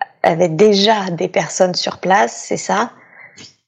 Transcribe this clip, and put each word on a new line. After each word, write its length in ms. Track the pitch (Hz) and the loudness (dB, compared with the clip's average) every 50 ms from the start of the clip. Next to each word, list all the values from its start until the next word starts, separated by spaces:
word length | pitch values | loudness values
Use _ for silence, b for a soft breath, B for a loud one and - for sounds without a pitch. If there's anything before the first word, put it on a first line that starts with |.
| - - _ _ - | -14 -14 _ _ 0
avait 240 | 185 165 170 180 165 | 0 2 2 0 0
déjà 640 | 160 156 214 214 202 196 196 220 220 208 190 190 | 4 4 4 4 4 4 4 2 2 0 -2 -4
des 180 | 170 156 190 185 | -4 -4 -4 -4
personnes 460 | - 196 165 - - - 185 180 175 | -2 -4 -4 -4 0 0 0 0 0
sur 240 | - - - - - | -2 -6 -6 -6 -4
place, 460 | - 180 190 208 - 339 - - - - | -2 0 2 2 2 0 -4 -10 -10 -8
c'est 80 | - | -8
ça ? 360 | 165 - - 190 202 233 240 B B B B B B B B B B B B B B _ | -6 -4 -4 -2 -2 -4 -4 B B B B B B B B B B B B B B _